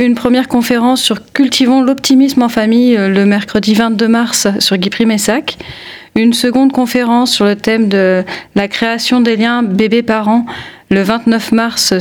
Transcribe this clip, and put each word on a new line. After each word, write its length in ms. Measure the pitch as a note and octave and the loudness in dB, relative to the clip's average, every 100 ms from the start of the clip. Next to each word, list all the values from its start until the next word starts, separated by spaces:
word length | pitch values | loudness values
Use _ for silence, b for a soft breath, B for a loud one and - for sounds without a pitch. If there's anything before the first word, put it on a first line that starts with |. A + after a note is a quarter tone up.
une 120 | B3 A#3 | 0 0
première 320 | B3 B3 B3+ | 0 0 0
conférence 560 | B3 A#3 B3 A#3 B3+ | -2 0 0 0 0
sur 200 | - G#3 - | -2 -4 -6
Cultivons 520 | - C4 - B3+ C4+ | -2 0 2 2 2
l'optimisme 580 | B3+ C4+ - C4 C4+ C4+ | 2 -2 2 2 4 2
en 80 | A#3+ | 0
famille, 480 | A#3 G#3+ A#3 B3 A3+ | 0 0 2 4 2
euh, 100 | G3 | 2
le 160 | G3 G3+ | 2 2
mercredi 480 | G3+ G3+ G#3+ G#3 G#3+ | 2 0 -2 0 0
vingt-deux 320 | A#3 G#3+ A3+ | 0 0 2
mars 400 | A3+ A#3+ - G3+ G3+ | 2 0 -2 -2 -2
sur 200 | - F#3+ | -2 -2
Guy 120 | F#3 | -2
Primessac. 680 | - A3+ G#3+ G3+ A#3 D#4 - B B B B B G#3+ | 0 0 0 0 -2 -4 -12 B B B B B 0
Une 180 | A3+ | 0
seconde 380 | A3+ B3 B3 C4+ | 2 0 2 0
conférence 600 | C4 B3 B3 A#3+ A#3+ B3 | 0 -2 -2 0 0 0
sur 140 | - G3+ | 0 0
le 100 | G3+ | 0
thème 320 | G#3+ A3+ A3 | -2 0 0
de 360 | G3 F#3+ F#3 F#3 B B - | 2 2 0 -2 B B -4
la 120 | G3+ | -4
création 540 | - A3+ A3+ - B3 | -4 -4 -4 0 2
des 140 | A#3+ A3+ | 2 0
liens 260 | A#3 A#3+ | 0 0
bébés-parents 880 | A#3 F#3+ G#3+ A#3 A#3 A3 G#3 A#3 A#3 B B B B | -2 0 2 0 0 -2 2 0 0 B B B B
le 120 | G3 | 0
vingt-neuf 480 | F#3+ A3+ A#3 A3+ A3+ | 0 0 0 0 0
mars 420 | A3+ A#3 A#3 - F#3 | 0 0 -4 -2 -2